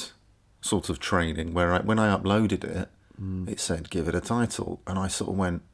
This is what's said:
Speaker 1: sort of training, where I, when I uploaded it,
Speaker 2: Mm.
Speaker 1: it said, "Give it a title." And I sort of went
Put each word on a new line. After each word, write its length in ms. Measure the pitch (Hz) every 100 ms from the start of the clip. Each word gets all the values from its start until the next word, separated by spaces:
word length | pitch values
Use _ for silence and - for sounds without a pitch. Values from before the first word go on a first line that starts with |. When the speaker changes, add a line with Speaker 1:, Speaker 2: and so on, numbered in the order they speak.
| - - _ _ _ _
Speaker 1:
sort 280 | - 107 -
of 100 | 113
training, 560 | - 92 82 78 85
where 180 | 85 87
I, 60 | 90
when 180 | 101 110
I 160 | 107 98
uploaded 480 | 95 104 107 98
it, 240 | 71 85 - _ _ -
Speaker 2:
Mm. 280 | 95 92 90
Speaker 1:
it 100 | -
said, 320 | - 80 80
"Give 160 | 90 80
it 80 |
a 60 | 87
title." 600 | - 117 117 - - - -
And 100 | 95
I 120 | 95
sort 220 | - -
of 60 | 190
went 260 | 185 170 -